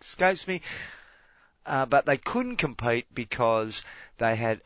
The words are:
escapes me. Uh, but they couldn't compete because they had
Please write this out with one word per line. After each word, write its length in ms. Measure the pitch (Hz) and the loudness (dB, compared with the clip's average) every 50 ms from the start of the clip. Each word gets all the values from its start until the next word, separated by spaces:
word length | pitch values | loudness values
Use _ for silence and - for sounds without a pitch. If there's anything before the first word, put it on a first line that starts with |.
escapes 460 | - - - - 180 185 190 - - | -10 -10 -4 0 2 2 2 0 -4
me. 140 | 190 185 175 - - - - - - - - - - - _ _ _ _ _ _ _ _ _ _ | -6 -6 -6 -6 -10 -12 -12 -12 -14 -16 -20 -20 -20 -20 _ _ _ _ _ _ _ _ _ _
Uh, 200 | - 147 135 135 | -4 -2 0 2
but 200 | 117 139 139 - | 4 4 4 6
they 100 | 151 139 | 4 0
couldn't 400 | 135 - - - 240 254 247 247 | 0 -2 -2 -2 -2 -2 -2 -2
compete 480 | - - 143 117 - 117 120 117 123 - - - | -4 -4 -4 -4 -2 0 0 0 0 -2 -6 -8
because 720 | - 117 - - - 120 113 113 110 110 110 107 - - - - - - - - | -10 -8 -6 -2 2 4 4 4 4 2 0 -2 -4 -4 -6 -14 -20 -20 -20 -4
they 180 | - 117 113 113 | 0 0 2 2
had 240 | 110 117 113 110 - - | 2 0 0 -2 -2 -4